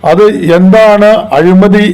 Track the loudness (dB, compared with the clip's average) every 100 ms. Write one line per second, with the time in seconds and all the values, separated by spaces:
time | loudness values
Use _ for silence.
0 | -2 0 0 -2 -2 0 2 2 2 2
1 | 0 0 -2 -2 0 0 0 0 -2